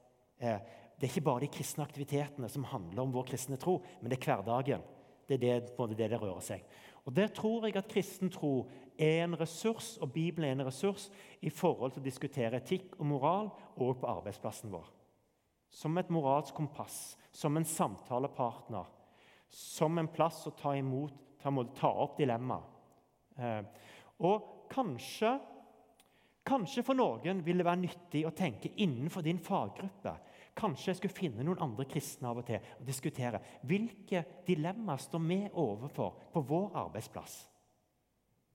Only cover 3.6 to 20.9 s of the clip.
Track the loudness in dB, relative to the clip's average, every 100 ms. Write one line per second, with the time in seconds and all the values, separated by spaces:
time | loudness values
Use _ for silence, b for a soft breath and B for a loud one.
3.6 | 2 2 B B -4 0 2 2 2 2
4.6 | 2 0 -2 B B B -2 2 4 4
5.6 | 0 -2 -2 0 0 0 -2 -6 -6 -8
6.6 | -10 B B B -2 2 2 2 0 2
7.6 | 0 -2 0 0 0 -2 -4 0 2 2
8.6 | 0 B B 2 4 6 2 0 -2 -2
9.6 | -2 -2 -6 -6 -4 0 0 2 0 0
10.6 | -2 0 0 -2 -8 B B B -6 2
11.6 | 2 4 0 -2 -6 -4 -4 0 0 0
12.6 | 0 -2 -2 -2 0 4 4 4 0 -8
13.6 | B 0 0 2 -2 -2 -4 -6 -8 -8
14.6 | -8 -10 -10 -20 _ _ _ _ _ _
15.6 | _ -6 0 0 2 4 6 6 4 -2
16.6 | -4 -4 -8 -8 -12 -16 B -2 2 2
17.6 | 2 2 0 -2 -4 0 0 0 -2 -2
18.6 | -8 -8 -8 -14 B B B B B -16
19.6 | -6 2 2 2 0 2 2 2 -10 -2
20.6 | 0 2 0